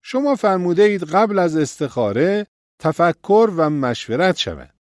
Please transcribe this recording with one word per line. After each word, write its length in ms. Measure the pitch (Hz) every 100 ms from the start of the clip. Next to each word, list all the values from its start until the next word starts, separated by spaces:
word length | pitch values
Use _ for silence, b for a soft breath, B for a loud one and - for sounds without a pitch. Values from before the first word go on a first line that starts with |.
شما 320 | - 254 285 262
فرموده 480 | 208 190 180 175
اید 200 | 208 202
قبل 360 | 160 180 220 202
از 180 | 175 156
استخاره 880 | 143 - 139 - 107 104 170 208 208 _ _ _
تفکر 720 | 160 160 170 160 - 208 226 165
و 120 | 156
مشورت 680 | 147 127 117 - 120 185 175
شود. 360 | - 76 65 _